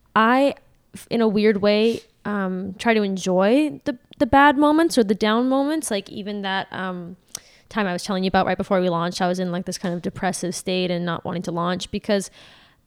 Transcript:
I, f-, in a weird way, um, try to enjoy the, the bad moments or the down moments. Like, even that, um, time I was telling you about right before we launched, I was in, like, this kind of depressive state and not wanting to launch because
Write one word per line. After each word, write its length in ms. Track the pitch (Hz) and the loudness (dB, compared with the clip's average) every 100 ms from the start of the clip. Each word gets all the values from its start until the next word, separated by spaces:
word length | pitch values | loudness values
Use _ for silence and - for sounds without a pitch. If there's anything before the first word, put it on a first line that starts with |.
| _ 208 | _ 2
I, 380 | 220 254 277 - _ _ _ | 4 4 2 -2 _ _ _
f-, 140 | - - | -20 -6
in 120 | 226 | 0
a 60 | 226 | 2
weird 300 | 208 208 202 | 4 2 4
way, 400 | 202 208 226 226 - _ | 2 4 2 0 -8 _
um, 520 | - 208 190 185 196 185 | -6 -4 -4 -4 -8 -4
try 160 | 233 | 0
to 80 | 220 | 2
enjoy 800 | 202 190 185 180 196 262 302 - - | 0 -2 0 2 4 4 0 -4 -8
the, 120 | 247 _ - | -8 _ -4
the 60 | 262 | 4
bad 300 | 269 285 277 | 6 6 6
moments 400 | 294 311 330 262 | 4 4 4 2
or 60 | |
the 120 | 202 202 | 2 2
down 340 | 214 220 254 | 2 0 2
moments. 420 | 269 277 320 302 | 0 0 -2 -4
Like, 180 | 202 196 | -6 -6
even 340 | 214 196 208 | -12 -10 -8
that, 240 | 196 190 - | -4 -6 -6
um, 460 | - 185 180 175 185 _ - _ _ _ | -8 -8 -8 -12 -16 _ -18 _ _ _
time 160 | 226 196 | -4 -2
I 60 | |
was 120 | 175 | -2
telling 200 | - 185 | -4 -2
you 60 | 185 | 2
about 160 | 190 - | 2 2
right 100 | 185 | -2
before 220 | 190 190 | 0 2
we 100 | 180 | 2
launched, 320 | 170 170 175 | 0 -2 -2
I 60 | 180 | -2
was 120 | 180 | 0
in, 120 | 185 | -4
like, 140 | 175 180 | -4 -6
this 120 | 175 | -6
kind 160 | 180 | -6
of 80 | 175 | -6
depressive 540 | 196 - 185 170 175 160 | -6 -4 -4 -4 -6 -6
state 340 | - 185 180 | -4 -2 -2
and 160 | 175 175 | -2 -4
not 200 | 165 - | -6 -6
wanting 160 | 180 | -6
to 80 | 175 | -6
launch 400 | 170 175 180 - | -4 -2 -4 -6
because 400 | 208 - 202 190 - - - _ _ | -8 -2 -2 -2 -14 -20 -20 _ _